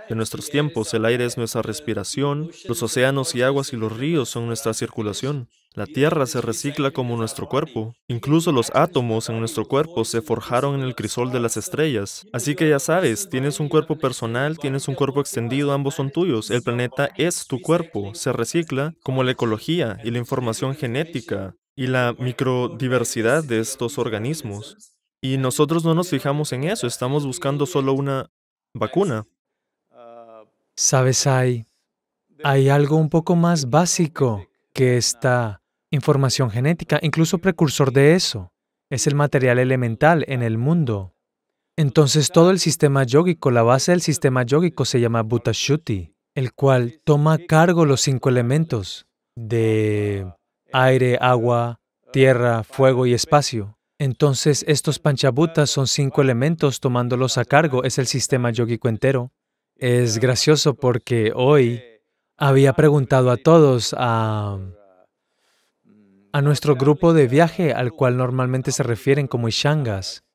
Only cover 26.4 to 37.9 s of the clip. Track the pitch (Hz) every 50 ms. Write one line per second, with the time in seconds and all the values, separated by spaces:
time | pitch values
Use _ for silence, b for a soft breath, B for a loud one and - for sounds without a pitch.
26.4 | 151 - 131 123 139 175 220 - - 120 - - 127 127 143 151 143 135 123 -
27.4 | - 139 143 143 143 135 - 143 135 135 135 135 139 139 135 135 - - _ _
28.4 | _ _ _ _ _ _ - 107 110 107 - 170 202 180 117 110 107 _ _ _
29.4 | _ _ _ _ _ _ _ _ _ _ 127 123 120 117 117 117 117 113 113 110
30.4 | 107 _ _ _ _ _ - - - - 147 131 127 131 127 - - 143 131 127
31.4 | 127 127 123 120 110 _ _ _ _ _ _ _ _ _ _ _ _ _ _ -
32.4 | - 143 135 139 135 135 139 147 147 135 156 160 160 143 - 165 160 - 175 170
33.4 | 165 170 175 156 135 120 120 156 180 175 - - 170 143 - - 143 120 107 98
34.4 | 92 _ _ _ _ _ - - 131 127 123 120 113 - - - - 131 123 123
35.4 | 107 101 98 - _ _ _ _ _ - - 135 - 156 143 135 139 127 - -
36.4 | 131 113 98 120 131 151 175 - - - 151 147 170 151 - 160 165 - - 165
37.4 | - 190 - - 175 131 - - 143 131